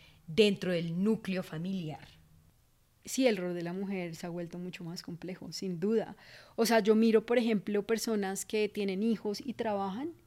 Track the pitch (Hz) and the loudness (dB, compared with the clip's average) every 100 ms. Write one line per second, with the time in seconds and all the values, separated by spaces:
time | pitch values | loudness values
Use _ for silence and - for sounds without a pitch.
0 | - - - 156 208 196 180 170 165 170 | -20 -20 0 4 6 4 0 -2 -2 0
1 | 208 220 196 185 180 160 180 190 160 131 | 2 2 0 -4 -4 -6 -4 -4 -6 -8
2 | - - - - _ _ _ _ _ _ | -14 -20 -20 -20 _ _ _ _ _ _
3 | - - 262 196 180 175 170 185 196 190 | -6 2 4 4 0 -4 -4 -4 -4 -4
4 | 175 165 175 170 170 175 180 - 165 180 | -6 -8 -8 -8 -8 -8 -10 -10 -10 -10
5 | - 170 175 185 - - 190 170 202 226 | -10 -10 -10 -10 -12 -8 -6 -2 0 2
6 | - - - - - - 233 226 214 214 | 0 -8 -20 -20 -12 -2 4 6 6 6
7 | 226 214 214 247 233 214 208 208 202 226 | 6 6 4 2 4 2 0 -2 0 -2
8 | 226 214 190 190 - 214 208 208 196 190 | 0 -2 -2 -4 -4 -2 0 -2 -2 0
9 | 226 214 214 202 - 214 226 202 196 202 | 0 0 -2 -4 -6 -4 -2 -2 -2 -4
10 | 320 320 | -8 -10